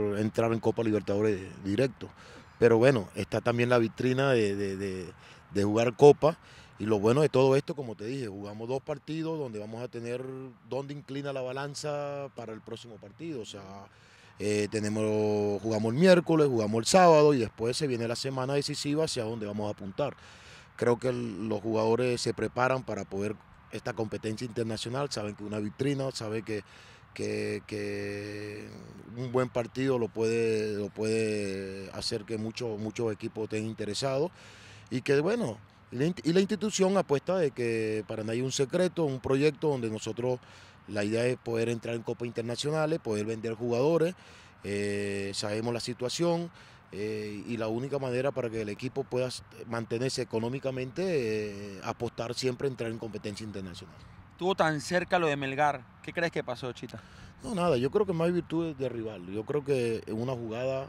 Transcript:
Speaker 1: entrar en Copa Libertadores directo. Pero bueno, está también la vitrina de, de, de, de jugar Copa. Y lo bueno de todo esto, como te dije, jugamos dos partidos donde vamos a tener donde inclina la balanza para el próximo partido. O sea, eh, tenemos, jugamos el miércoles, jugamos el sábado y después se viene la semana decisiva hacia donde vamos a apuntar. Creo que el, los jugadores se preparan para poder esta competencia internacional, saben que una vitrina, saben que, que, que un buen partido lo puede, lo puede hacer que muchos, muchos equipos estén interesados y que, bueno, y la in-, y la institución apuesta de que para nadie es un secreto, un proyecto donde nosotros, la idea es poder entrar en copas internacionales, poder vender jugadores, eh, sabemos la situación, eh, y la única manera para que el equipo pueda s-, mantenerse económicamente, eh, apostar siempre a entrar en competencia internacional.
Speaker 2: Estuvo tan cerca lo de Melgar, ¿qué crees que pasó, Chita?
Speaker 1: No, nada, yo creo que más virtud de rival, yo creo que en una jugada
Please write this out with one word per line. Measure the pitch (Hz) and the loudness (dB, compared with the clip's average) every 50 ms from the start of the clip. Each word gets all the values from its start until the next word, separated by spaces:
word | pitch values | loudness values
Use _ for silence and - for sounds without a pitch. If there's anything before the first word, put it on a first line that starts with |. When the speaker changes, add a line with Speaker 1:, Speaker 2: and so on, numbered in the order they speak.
| 104 104 101 101 | 2 2 0 0
Speaker 1:
entrar | 107 110 - - 113 113 113 | 0 0 2 2 2 2 2
en | 113 | 2
Copa | - 113 104 - 113 | 2 2 2 2 2
Libertadores | 110 107 104 95 - 98 101 107 110 101 90 95 98 - - 95 | 2 2 2 2 0 0 2 2 2 2 0 -4 -10 -14 -8 -4
directo. | 95 101 104 135 131 - - - - - - - - - - - - - - | -2 2 2 2 0 0 -6 -12 -14 -14 -18 -20 -20 -20 -20 -20 -20 0 6
Pero | 113 120 113 113 | 6 8 8 8
bueno, | 117 139 139 113 92 - - | 8 6 6 4 0 -4 -6
está | - 98 - - 113 | -8 -6 -2 -2 0
también | - 120 120 120 120 120 | 2 2 2 2 4 6
la | 123 120 | 6 4
vitrina | 117 107 - - 120 127 127 127 139 139 | 4 2 0 0 0 2 2 2 4 4
de, | 131 117 107 101 98 | 4 4 4 2 2
de, | 101 101 98 98 95 | 0 -2 -2 -2 -4
de, | 101 98 92 92 90 80 - - - - - - - - - | -4 -4 -4 -6 -8 -10 -14 -18 -20 -20 -20 -20 -20 -6 -2
de | 101 98 | 0 2
jugar | 104 104 113 117 123 113 - | 2 4 4 2 2 4 8
Copa. | 147 147 139 - - 151 160 - - - - - - - - - | 10 10 10 10 6 2 2 0 -8 -20 -20 -20 -20 -20 -10 -6
Y | 101 | 0
lo | 107 110 101 | 0 2 4
bueno | 98 113 123 143 | 4 4 4 6
de | 156 139 | 4 4
todo | - 127 135 135 135 139 | 4 6 6 6 6 4
esto, | - - - | 2 -2 -8
como | 135 135 117 104 | -8 -8 -10 -10
te | 85 104 | -8 -8
dije, | 113 135 139 127 104 | -8 -6 -6 -8 -8
jugamos | 95 101 101 101 104 107 113 117 | -8 -10 -10 -10 -10 -10 -6 -4
dos | 131 135 | -4 -4
partidos | - - 151 135 - - 151 160 156 160 160 156 | -4 -6 -8 -8 -8 -8 -6 -6 -4 -4 -4 -6
donde | 143 123 107 104 | -6 -6 -8 -8
vamos | 104 107 113 113 123 | -10 -8 -8 -10 -10
a | 123 | -8
tener | - 117 117 117 123 123 131 131 131 131 131 131 120 - - 113 | -10 -10 -8 -6 -6 -6 -8 -8 -10 -12 -12 -14 -16 -20 -12 -6
donde | 123 131 139 139 143 | -6 -6 -6 -6 -10
inclina | 147 139 - 135 143 139 143 139 | -12 -10 -10 -8 -6 -6 -4 -4
la | 135 | -4
balanza | 127 127 127 135 139 143 143 - - 151 147 147 147 143 143 143 139 135 - - | -6 -4 -6 -6 -6 -6 -8 -6 -6 -4 -4 -4 -6 -6 -8 -8 -10 -10 -12 -12
para | 117 110 110 | -12 -12 -12
el | 110 | -12
próximo | - - 113 110 - 120 110 | -12 -12 -14 -12 -14 -16 -18
partido. | 95 95 101 101 113 156 170 151 123 | -18 -18 -20 -16 -14 -10 -8 -8 -8
O | 104 | -8
sea, | 98 - 101 95 95 98 98 98 101 - - - - - - - - - - | -10 -12 -14 -14 -14 -16 -16 -16 -18 -20 -20 -20 -20 -20 -20 -20 -20 -12 -4
eh, | 92 104 104 104 104 98 | -2 0 2 2 2 2
tenemos, | 104 110 104 107 107 110 110 107 107 107 107 107 107 104 104 104 101 95 | 0 -2 -2 0 0 0 2 2 2 2 2 2 2 2 2 2 0 0
jugamos | 95 113 110 107 107 113 117 | 0 0 0 2 2 2 4
el | 135 | 6
miércoles, | 180 190 180 175 170 - 165 160 151 143 | 8 8 8 8 8 4 4 6 6 6
jugamos | 127 113 107 101 110 113 | 4 4 2 2 2 0
el | 110 | 2
sábado | - - 190 180 175 160 151 151 151 147 | 6 8 8 10 10 10 10 10 8 8
y | 127 | 6
después | 110 98 - - 113 117 127 | 2 0 -2 -2 -2 -2 0
se | - 156 | 0 0
viene | 139 123 113 117 113 | 0 0 0 0 -2
la | 117 | -2
semana | - - 135 135 131 127 131 139 | -2 -4 -4 -4 -2 -2 0 0
decisiva | 143 139 - 147 - - 147 147 156 160 | 0 0 -2 -4 -4 -2 0 0 2 0
hacia | 156 - 127 113 | 0 0 -2 -2
donde | 110 117 117 107 | -4 -4 -4 -4
vamos | 101 104 107 104 104 | -4 -2 -2 -2 -2
a | |
apuntar. | 104 - 98 95 95 - 143 127 - - - - - - - - - - - - - - | -4 -6 -8 -8 -2 -2 -2 -2 -2 -8 -16 -20 -20 -20 -20 -20 -20 -20 -20 -20 -4 0
Creo | 107 120 120 107 | 4 4 4 4
que | - 127 | 2 -2
el, | 123 123 120 117 104 85 107 110 | -2 -2 -4 -6 -6 -6 -4 -2
los | 107 101 | -2 -2
jugadores | 92 113 107 113 110 110 113 117 127 123 120 117 | 0 0 2 2 4 4 4 4 4 2 0 0
se | - 123 110 | -2 -4 -2
preparan | - 113 104 - 120 123 127 131 131 104 | -2 -4 -2 0 2 2 2 2 0 -2
para | - 107 101 98 | -4 -6 -6 -6
poder | - 98 98 101 - - - - - - - - - | -6 -4 -4 -2 -2 -4 -6 -10 -20 -20 -20 -18 -12
esta | - 107 - 127 | -12 -8 -6 -6
competencia | 117 - 113 104 - 98 - 107 110 104 127 | -4 -4 -4 -4 -4 -4 -4 -4 -4 -4 -6
internacional, | 120 104 123 113 113 110 104 - 113 120 135 147 139 | -6 -4 -4 -2 -2 -4 -4 -6 -6 -4 -4 -4 -4
saben | - 117 104 104 101 | -4 -6 -6 -6 -8
que | 95 104 | -8 -8
una | 104 104 110 | -6 -4 -4
vitrina, | 104 104 - - 131 143 143 135 135 135 | -4 -4 -4 -2 0 0 0 0 -2 -4
saben | - - 113 107 107 113 101 | -4 -6 -6 -4 -4 -4 -4
que, | - 110 104 98 - - - - - - - - - - | -4 -4 -6 -6 -8 -18 -20 -20 -20 -20 -20 -20 -16 -10
que, | - 104 107 104 107 104 104 104 104 101 - | -6 -4 -2 -2 -2 -2 -2 -4 -4 -6 -6
que | 107 104 101 101 101 101 101 101 101 101 101 104 104 104 104 104 104 107 107 107 107 - - 113 117 - - - 107 120 | -6 -6 -4 -4 -4 -4 -4 -6 -6 -6 -8 -8 -8 -10 -10 -10 -10 -10 -12 -14 -14 -16 -16 -16 -16 -16 -16 -14 -10 -8
un | 127 127 120 | -8 0 2
buen | 127 127 123 | 2 2 2
partido | - 123 117 107 - 127 131 135 131 123 | 0 -2 -2 -2 -2 -2 2 2 2 2
lo | 113 98 | 0 -2
puede, | - 110 113 110 117 117 117 113 110 107 107 107 104 101 | 0 0 2 2 2 2 2 2 2 2 0 0 -2 -2
lo | 104 98 | -4 -4
puede | - 98 110 110 110 110 110 107 107 104 101 98 95 98 98 95 95 98 95 95 | -4 -2 0 0 2 2 2 0 0 -2 -2 -2 -4 -4 -6 -8 -8 -10 -12 -10
hacer | - 107 - - 117 113 101 | -8 -6 -4 -4 -4 -4 -4
que | 90 113 107 | -6 -6 -4
muchos, | 110 113 110 - 123 117 107 101 | -4 -4 -4 -4 -4 -4 -4 -4
muchos | 107 110 104 - 120 110 | -4 -4 -2 0 0 0
equipos | 104 - - 113 - 110 107 | 0 -2 -6 -6 -4 -4 -6
estén | 104 107 107 110 | -2 -2 -2 -2
interesados | 113 110 104 107 101 101 - - 135 135 135 156 180 - - - - - - - - - - - - | -4 -4 -4 -4 -4 -2 -2 -2 0 2 0 0 0 -2 -10 -18 -20 -20 -20 -20 -20 -20 -20 -12 -6
y | - 131 | -6 -4
que, | - - 135 143 | 2 4 4 4
bueno, | 151 180 226 240 214 127 104 107 - - - - - - | 4 2 0 0 -2 -4 -4 -8 -12 -20 -20 -20 -18 -10
y | - 120 | -2 0
la | 139 | 0
in-, | 170 180 - - | 0 0 0 0
y | 156 165 | 4 4
la | 190 | 4
institución | 196 - 214 180 208 220 - - 190 185 196 190 | 4 4 0 -2 -2 -2 2 2 2 4 4 2
apuesta | 170 - 147 135 - - 180 190 | 2 2 2 2 2 0 0 2
de | 165 139 | 2 0
que | 117 - 120 117 113 113 110 107 107 110 104 - | 0 0 -2 0 0 0 0 0 -2 -2 -4 -6
para | 113 110 107 | -6 -6 -4
nadie | 107 113 120 | -2 -2 0
es | 127 | 0
un | 131 | -2
secreto, | 127 - 139 120 - 131 135 180 - - 165 | 0 0 0 0 2 2 2 2 2 0 0
un | 143 131 131 | 0 0 -2
proyecto | - 131 135 135 143 156 143 - - 156 | 0 0 2 4 4 2 2 2 0 0
donde | 143 127 117 113 | 0 0 0 -2
nosotros, | 110 107 - 113 104 - 120 127 127 123 - - - - - - - - - - | -4 -4 -6 -6 -4 -2 -2 -2 -2 -2 -6 -14 -20 -20 -20 -20 -20 -20 -14 -6
la | 98 104 104 | -2 -2 0
idea | 104 110 113 120 | 2 2 2 2
es | 127 127 - | 2 0 0
poder | - 117 117 113 117 117 | -4 -4 0 0 0 0
entrar | 120 113 - 117 117 | 0 -2 -4 -4 -6
en | 120 110 | -4 -4
copas | - 120 - 120 120 | -6 -6 -4 -6 -6
internacionales, | 110 - 113 117 120 - - 147 156 156 156 151 160 165 | -4 -4 -4 -4 -4 -4 -2 -2 0 0 2 0 0 -2
poder | - 120 107 104 104 | -2 -2 -2 0 0
vender | 107 113 110 107 113 113 | -2 -4 -4 -4 -6 -4
jugadores, | 110 120 120 117 117 131 151 170 165 160 175 180 - - - - - - - - - - | -2 -2 0 2 4 4 4 4 4 2 2 0 -6 -14 -20 -20 -20 -20 -20 -20 -12 -8
eh, | 95 101 101 101 101 101 101 101 101 98 98 98 98 101 | -4 -2 -2 0 0 -2 -2 -2 -2 -2 -4 -4 -4 -4
sabemos | - - 104 104 110 113 120 120 | -4 -4 -4 -4 -2 -2 -2 -4
la | 113 | -4
situación, | - - 120 - 123 123 - - 170 175 170 170 170 170 - - - - - - - - | -4 -6 -6 -6 -6 -4 -2 0 0 2 2 0 -2 -6 -10 -18 -20 -20 -20 -20 -20 -14
eh, | - 92 104 107 107 107 107 104 104 101 - 92 | -10 -8 -6 -4 -4 -6 -6 -8 -8 -10 -6 -6
y | 117 110 | -4 -2
la | 113 110 | -2 -2
única | 113 120 131 139 135 143 | -2 -4 -4 -4 -4 -4
manera | 135 131 123 123 127 139 | -4 -2 -2 0 -2 -2
para | 131 131 120 117 | -2 -2 -4 -4
que | 107 113 | -4 -4
el | 110 104 | -4 -4
equipo | 104 - 123 131 - 139 135 | -6 -6 -8 -6 -6 -6 -6
pueda | - - 123 127 127 | -2 -2 -2 -2 -2
s-, | - - - - - - - 117 | -4 -10 -14 -16 -18 -16 -10 -6
mantenerse | 113 117 113 - 120 117 127 135 - - | -6 -6 -4 -4 -2 -2 -2 -2 -2 -4
económicamente, | 123 - - 113 113 120 131 139 - 135 131 127 131 131 123 165 185 190 | -4 -2 -2 -2 -2 -2 -4 -4 -4 -4 -4 -4 -6 -6 -4 -4 -2 0
eh, | 175 143 120 110 110 107 107 104 101 101 104 101 98 92 - | 0 0 0 0 0 -2 -2 -4 -6 -8 -10 -10 -12 -8 -6
apostar | 117 110 - 120 113 - - 117 117 123 | -8 -6 -4 -6 -6 -6 -6 -6 -6 -6
siempre | - - 127 123 123 143 139 | -4 -2 -2 -2 -2 -4 -4
a | |
entrar | 127 - 120 113 | -4 -4 -6 -6
en | 113 113 | -6 -6
competencia | 117 113 101 104 - 107 101 - 110 | -8 -8 -10 -8 -8 -8 -8 -8 -10
internacional. | 107 98 101 95 92 85 90 98 85 - - - - - - - - | -10 -10 -10 -10 -10 -10 -12 -16 -16 -18 -20 -20 -20 -20 -20 -20 -20
Speaker 2:
Estuvo | - - 170 185 196 | -10 -4 -2 0 2
tan | 190 180 156 156 147 | 4 2 2 2 0
cerca | - - 175 180 175 - 190 180 | -2 0 0 0 0 2 2 2
lo | 170 | 4
de | 156 143 139 | 2 2 0
Melgar, | 139 135 135 135 151 147 139 131 117 - - - - | -2 -4 0 2 2 2 2 -2 -8 -16 -20 -16 -14
¿qué | - 151 | -8 -2
crees | 175 170 160 | -2 -2 0
que | - 156 139 | 0 -2 -4
pasó, | - 123 - - 127 | -4 -6 -6 -6 -8
Chita? | 117 - - 113 - 113 - - - - - - - - - | -8 -8 -10 -12 -12 -14 -16 -18 -20 -20 -20 -20 -18 -14 -10
Speaker 1:
No, | 262 233 | -6 -2
nada, | 175 175 175 147 120 | 0 2 2 4 4
yo | 123 139 | 2 2
creo | - 208 214 | 2 2 2
que | 190 175 | 2 2
más | 160 165 175 | 0 2 2
virtud | 180 170 160 - 156 165 170 165 151 | 2 0 -2 0 -2 -2 -2 -2 -4
de | 131 135 123 | -4 -4 -4
rival, | 117 117 110 110 110 92 90 90 | -4 -4 -6 -6 -8 -10 -10 -6
yo | 98 107 107 | -6 -6 -4
creo | 107 139 147 135 | -2 -2 -2 0
que | 135 143 127 120 117 113 - - | 0 0 2 2 0 -2 -2 -4
en | - 104 110 | -6 -4 -4
una | 120 131 131 | -2 -4 -4
jugada | 120 120 110 107 117 127 131 135 135 139 | -4 -6 -6 -6 -4 -4 -2 -2 -4 -6